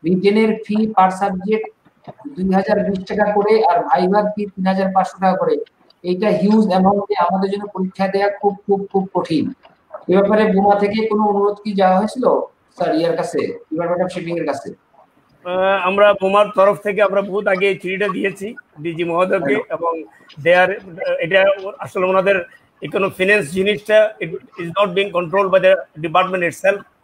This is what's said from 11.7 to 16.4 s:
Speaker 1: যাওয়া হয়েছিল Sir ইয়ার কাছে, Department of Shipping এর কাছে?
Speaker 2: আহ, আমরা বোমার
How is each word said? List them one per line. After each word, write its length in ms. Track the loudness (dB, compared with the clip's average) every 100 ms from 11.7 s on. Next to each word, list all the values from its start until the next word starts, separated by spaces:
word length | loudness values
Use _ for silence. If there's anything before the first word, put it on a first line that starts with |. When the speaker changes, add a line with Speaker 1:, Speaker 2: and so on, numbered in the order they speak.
| 0
Speaker 1:
যাওয়া 160 | 2 2
হয়েছিল 260 | 0 -2 0 0 -2 _ _ -6
Sir 140 | -2 0
ইয়ার 160 | 0 -2
কাছে, 200 | -4 -4 -4 -8 -8
Department 320 | -6 -4 -2
of 60 | -2
Shipping 220 | -4 -6 -6
এর 60 | -4
কাছে? 180 | -6 -8 -16 _ _ _ _ _ _
Speaker 2:
আহ, 320 | -8 -2 0 2 0
আমরা 180 | 4 4 4
বোমার 260 | 2 2